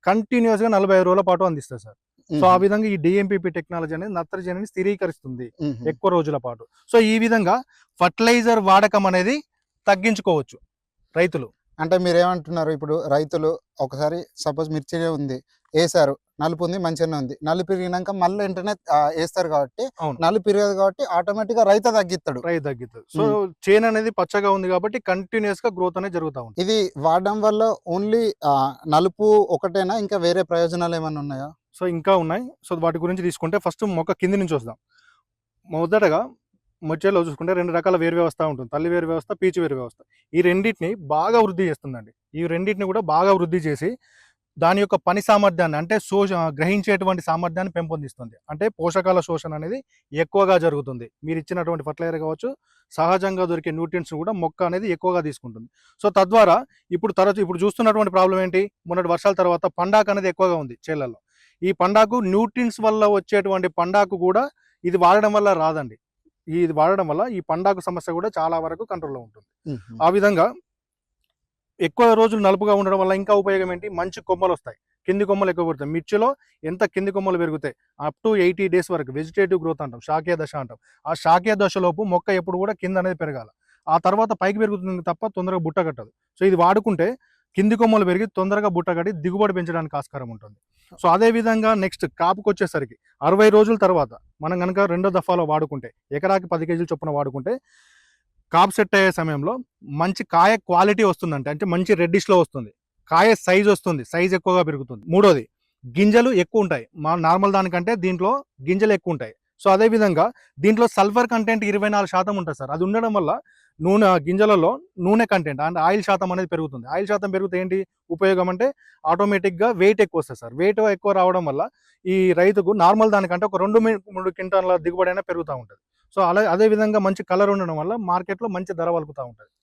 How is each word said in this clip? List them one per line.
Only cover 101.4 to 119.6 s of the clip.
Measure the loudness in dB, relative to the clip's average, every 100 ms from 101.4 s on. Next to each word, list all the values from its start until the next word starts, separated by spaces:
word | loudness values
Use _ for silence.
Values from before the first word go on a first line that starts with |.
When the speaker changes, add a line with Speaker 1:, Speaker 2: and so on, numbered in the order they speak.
| -6
Speaker 1:
అంటే | -6 -2
మంచి | -2 0
రెడ్డిష్‌లో | 0 2 0 2 2
వస్తుంది, | 2 -4 -14 _ _ _ _
కాయ | 4 4 4
సైజ్ | 2 2 4
వస్తుంది, | 2 0 -6 -4
సైజ్ | -2 0
ఎక్కువగా | 0 0 2
పెరుగుతుంది. | 0 -4 -10 -14 0
మూడోది, | 6 6 6 0 _ _ _ -8
గింజలు | 2 4 4 4
ఎక్కువ | 2 2 0
ఉంటాయి, | 0 -4 -8 -8
మా | -2 0
నార్మల్ | 2 4 4
దానికంటే | 2 0 -2 -2 -2
దీంట్లో | -2 -2 -2 -2 -6 _
గింజలు | -4 0 2
ఎక్కువ | 2 -2
ఉంటాయి. | -8 -8 -16 _ _
So | 2
అదే | 4 4
విధంగా | 4 2 2 0 -2 _ 0
దీంట్లో | 2 4 2
సల్ఫర్ | 2 2 2 0
కంటెంట్ | 0 0 0 0
ఇరవై | 0 0
నాలుగు | 0 0
శాతం | -2 -2 -4
ఉంటుంది | -6 -8
సార్. | -8
అది | -4
ఉండడం | -2 -2 0
వల్ల | 0 -2 -4 _ _ _ _
నూనె, | 0 4 4
గింజలలో | 4 0 2 4 4 2 0 -10 -6
నూనె | 0 2 2
కంటెంట్ | 0 -2 -4
and | -4 0
ఆయిల్ | 2 2
శాతం | 0 -2 -2
అనేది | -4 -4
పెరుగుతుంది. | -4 -6 -10 -8
ఆయిల్ | -6 -2
శాతం | -4 -2
పెరిగితే | -4 -4 -4
ఏంటి | -4 -4 -6 _ _
ఉపయోగం | 0 2 2 0
అంటే | 0 -2 -4 _ _ -4
ఆటోమేటిక్‌గా | 0 2 2 -2 0